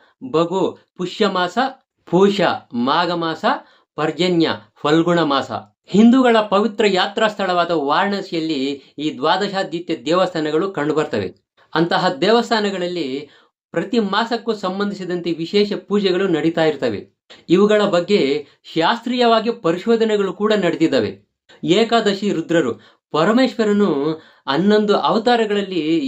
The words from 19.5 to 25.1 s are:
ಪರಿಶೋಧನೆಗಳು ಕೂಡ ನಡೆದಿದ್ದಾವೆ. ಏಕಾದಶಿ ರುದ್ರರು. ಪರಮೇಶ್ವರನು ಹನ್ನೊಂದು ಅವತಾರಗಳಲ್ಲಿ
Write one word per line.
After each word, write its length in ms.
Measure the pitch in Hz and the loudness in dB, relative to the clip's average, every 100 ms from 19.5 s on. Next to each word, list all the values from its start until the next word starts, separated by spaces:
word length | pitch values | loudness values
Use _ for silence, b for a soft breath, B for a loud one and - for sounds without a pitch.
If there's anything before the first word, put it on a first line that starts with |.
ಪರಿಶೋಧನೆಗಳು 800 | 233 165 175 233 226 220 208 196 | -2 -2 0 0 2 2 0 -2
ಕೂಡ 200 | 180 208 | -2 0
ನಡೆದಿದ್ದಾವೆ. 580 | 185 175 147 160 131 101 - _ _ _ b | 2 0 2 2 2 -2 -6 _ _ _ b
ಏಕಾದಶಿ 680 | 156 190 226 226 208 196 208 | 0 2 2 2 0 -2 -2
ರುದ್ರರು. 680 | 160 165 170 131 107 - _ _ | -4 0 0 0 -4 -12 _ _
ಪರಮೇಶ್ವರನು 800 | 147 175 233 254 - 214 202 196 143 147 156 B B - | 0 2 2 2 0 0 2 2 0 -2 -4 B B -4
ಹನ್ನೊಂದು 460 | 143 196 214 208 190 | 0 2 2 2 0
ಅವತಾರಗಳಲ್ಲಿ 840 | 143 | 2